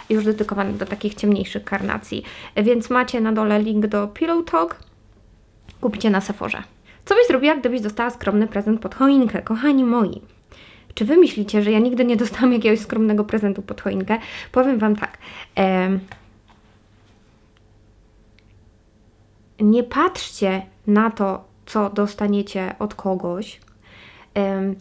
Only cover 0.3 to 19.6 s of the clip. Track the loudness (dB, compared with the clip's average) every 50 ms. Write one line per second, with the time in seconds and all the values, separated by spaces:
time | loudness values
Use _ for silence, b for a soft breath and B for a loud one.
0.3 | 0 0 -2 -4 -4 -4 -4 -4 -4 -6 -6 -8 -6 -6 -6 -6 -6 -2 0 2
1.3 | 2 2 0 -4 -8 -10 -8 -6 -6 -6 -4 -4 -6 -6 -8 -10 -10 -10 -10 B
2.3 | B B B B B 0 2 4 2 2 0 0 0 0 0 0 -2 -2 0 0
3.3 | 0 0 2 2 2 2 2 0 0 0 0 0 0 -2 -2 -4 -4 -4 -2 0
4.3 | 0 0 -2 0 0 -2 -2 -2 -6 -10 -20 -20 _ _ _ -20 -20 -20 -20 -20
5.3 | -20 _ _ _ _ _ _ -20 -10 -6 -4 -4 -2 0 0 0 0 0 -2 -4
6.3 | -8 -8 -8 -8 -8 -8 -12 -16 _ _ _ b b b b 2 4 4 4 4
7.3 | 4 4 4 2 2 2 0 -2 -2 -2 -4 -4 -4 -4 -4 -4 -6 -6 -2 0
8.3 | 2 2 2 0 -2 -2 -2 -2 -2 -2 -4 -6 -2 2 4 4 6 6 4 2
9.3 | 0 -4 -4 -4 -4 0 2 2 2 4 4 2 2 2 0 0 -2 -6 -14 -20
10.3 | _ _ _ -20 B B B B B B B B B -4 0 4 6 6 6 6
11.3 | 4 -2 -4 0 0 2 2 4 4 4 4 2 2 2 2 2 2 2 0 -2
12.3 | -2 0 2 2 2 4 4 2 2 2 0 -4 -2 0 2 2 2 2 0 0
13.3 | -2 0 0 0 -2 -4 -8 -10 -10 -8 -6 -4 -4 -2 -2 -2 -2 -4 B B
14.3 | B B B B B 2 2 4 2 2 2 2 2 0 -2 -6 -8 -12 B B
15.3 | B B B B B 0 2 2 2 2 2 0 0 -2 -4 -8 -18 -20 -20 -20
16.3 | -20 _ _ _ _ _ _ _ _ _ _ _ _ _ _ _ _ _ _ _
17.3 | _ _ _ _ _ _ _ _ _ _ _ _ _ _ _ _ _ _ _ _
18.3 | _ _ _ _ _ -20 _ _ _ _ _ _ _ _ _ _ _ _ _ _
19.3 | _ _ _ _ _ 2